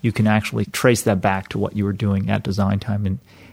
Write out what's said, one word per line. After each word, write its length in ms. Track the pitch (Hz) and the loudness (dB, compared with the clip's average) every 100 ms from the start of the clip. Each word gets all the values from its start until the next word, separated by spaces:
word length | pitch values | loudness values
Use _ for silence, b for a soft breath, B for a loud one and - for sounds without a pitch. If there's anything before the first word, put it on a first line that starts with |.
You 100 | 117 | -2
can 160 | - 107 | 2 4
actually 380 | 107 - 107 101 | 2 0 -4 -4
trace 360 | - 127 117 | 2 4 4
that 180 | 113 95 | 2 2
back 280 | 101 95 - | 2 -2 -4
to 100 | 101 | -4
what 160 | 104 | -4
you 100 | 104 | -2
were 80 | 101 | -2
doing 380 | 95 104 98 101 | -2 0 0 0
at 140 | 104 | -2
design 340 | - 98 98 104 | -2 -2 0 0
time 280 | - 101 98 | -2 -2 -2
and, 120 | 95 b b b | -4 b b b